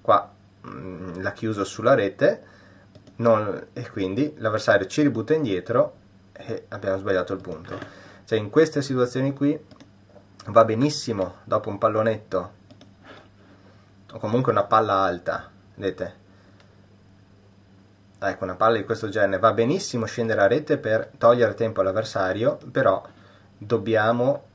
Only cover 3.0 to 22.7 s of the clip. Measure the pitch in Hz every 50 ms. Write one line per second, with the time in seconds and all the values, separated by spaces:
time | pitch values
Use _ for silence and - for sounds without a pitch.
3 | - - - - 117 117 113 107 107 104 90 - - - - 120 117 - - 107
4 | 98 95 98 113 147 151 - - 110 110 107 110 - - 107 101 95 95 - -
5 | 151 143 113 110 110 - 151 160 151 117 98 90 - - 113 127 151 - - -
6 | _ _ _ - _ _ _ - - - 113 - - - - 101 - 98 95 95
7 | 98 104 98 92 90 - 98 92 85 90 85 76 - - 95 95 - - - -
8 | - - - - - - 113 107 104 101 - 147 160 156 - 147 135 - 135 127
9 | 123 123 - 131 131 139 139 139 143 143 151 - - - - - - - _ _
10 | _ _ - - - _ - _ - - 101 113 113 110 110 113 135 151 147 -
11 | - - 113 101 110 - - - - - 110 110 - 107 101 98 - 110 107 110
12 | 110 113 110 107 - - - 92 90 - - _ _ _ - - - - - _
13 | - - - - - - - - - - - - - - - - - _ - -
14 | - - - - - 107 113 123 131 123 110 107 101 - 113 110 107 104 101 95
15 | 95 92 87 87 - - 82 - - - - - - - - - 101 95 92 -
16 | 92 85 - - _ _ - - - - - - - - - - - - - -
17 | - - - - - - - - - - - - - - - - - - - -
18 | - - - - - 98 - - 95 92 92 90 110 113 117 110 95 - 113 107
19 | - 107 95 107 101 98 98 92 101 110 101 110 113 120 156 190 - - - 120
20 | 110 101 - - 117 113 110 107 101 98 117 151 151 - 151 - - 110 107 110
21 | - - - - - 117 123 123 120 107 101 - 113 113 110 - 95 95 95 107
22 | 110 - - 101 95 92 95 101 113 139 - - - -